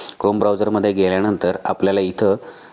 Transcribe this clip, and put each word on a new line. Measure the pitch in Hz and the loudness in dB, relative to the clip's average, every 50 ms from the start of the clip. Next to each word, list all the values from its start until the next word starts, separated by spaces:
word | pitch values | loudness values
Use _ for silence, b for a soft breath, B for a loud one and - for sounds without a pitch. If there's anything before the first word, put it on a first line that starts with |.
| B B B - | B B B -2
Chrome | - 101 104 107 | 0 0 2 2
ब्राउझरमध्ये | 104 104 104 98 104 104 107 107 101 104 101 | 2 2 2 2 0 0 0 0 0 0 2
गेल्यानंतर | 98 95 92 92 95 101 107 101 - - 90 92 - - | 2 2 2 2 2 0 0 0 0 0 -2 -2 -2 -4
आपल्याला | - 92 - - 98 98 98 | -6 -4 0 0 0 2 2
इथं | 98 92 90 - 110 98 101 107 B B B B B B | 0 -2 -2 0 2 2 0 0 B B B B B B